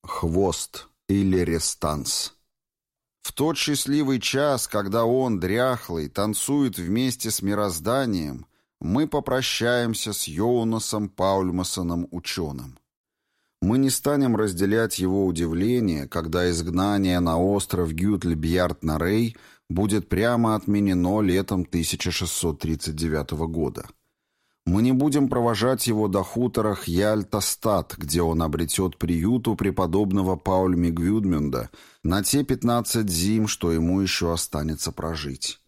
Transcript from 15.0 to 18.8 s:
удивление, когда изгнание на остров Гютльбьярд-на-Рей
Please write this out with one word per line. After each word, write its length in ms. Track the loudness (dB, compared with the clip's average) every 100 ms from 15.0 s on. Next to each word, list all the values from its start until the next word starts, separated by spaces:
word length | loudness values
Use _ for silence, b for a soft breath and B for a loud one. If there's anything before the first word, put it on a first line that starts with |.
| 0 2 2
удивление, 840 | 0 -2 0 2 2 0 -2 -4
когда 420 | -6 -2 0 2
изгнание 720 | 0 -2 0 0 2 2 2
на 180 | 2 2
остров 540 | 2 0 0 -2 -2
Гютльбьярд-на-Рей 1400 | 0 0 0 0 -2 0 2 0 0